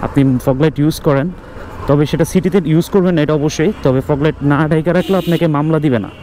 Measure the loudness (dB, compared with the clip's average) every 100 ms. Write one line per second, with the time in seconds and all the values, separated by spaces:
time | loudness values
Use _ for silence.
0 | -2 0 2 2 0 0 0 0 -2 0
1 | 0 0 -2 -8 -16 -16 -16 -10 0 2
2 | 2 0 0 0 2 0 2 0 2 2
3 | 2 2 2 0 0 0 -2 0 0 0
4 | 0 0 0 0 0 2 2 0 0 0
5 | 0 0 0 0 0 0 0 0 2 0
6 | -4 -12